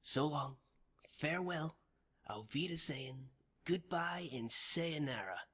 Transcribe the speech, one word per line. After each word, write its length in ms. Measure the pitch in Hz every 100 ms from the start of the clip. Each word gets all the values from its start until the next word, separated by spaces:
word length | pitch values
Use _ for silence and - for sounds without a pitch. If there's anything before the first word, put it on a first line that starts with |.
So 240 | - 131 147
long, 300 | 147 135 - _ _ _ _ -
farewell, 680 | - 147 175 180 170 160 - _ _ _ _ -
auf 260 | 107 110
Wiedersehen, 760 | 139 175 165 - 131 131 131 131 _ _ _
goodbye, 640 | - 180 - 170 170 175 175
and 180 | 123 113
sayonara 920 | - - - 165 151 143 117 95 90 -